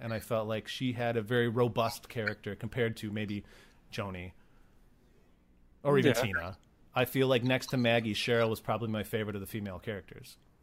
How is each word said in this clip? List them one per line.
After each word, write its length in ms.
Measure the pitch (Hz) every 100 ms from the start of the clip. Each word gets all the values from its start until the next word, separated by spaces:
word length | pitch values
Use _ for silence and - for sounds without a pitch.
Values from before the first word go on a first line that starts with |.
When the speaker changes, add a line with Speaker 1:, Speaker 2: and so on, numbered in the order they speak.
Speaker 1:
and 120 | 117
I 60 | 110
felt 300 | - 110 110
like 200 | 110 -
she 240 | - 127
had 240 | 120 120 117
a 60 |
very 260 | 104 123 120
robust 600 | 113 120 110 113 - -
character 460 | 120 104 107 104
compared 420 | 98 113 131 113 110
to 120 | 107
maybe 340 | 104 104 104 - - - - -
Joni 400 | - 101 92 90 - - - - _ - _ _ _ _ _ _ _ _ _
or 160 | 143 143
even 160 | 147
Speaker 2:
Yeah. 80 | 117
Speaker 1:
Tina. 360 | 120 92 87 - _ _ -
I 100 | -
feel 220 | 123 135 131
like 180 | 131
next 220 | 123 131 -
to 60 | 131
Maggie, 380 | 120 117 113
Cheryl 340 | 104 - 117 113
was 120 | 110
probably 280 | - 110 113
my 140 | 107
favorite 340 | 104 113 104 101
of 40 |
the 60 | 98
female 320 | 113 101 90
characters. 600 | - 101 - - - - _ _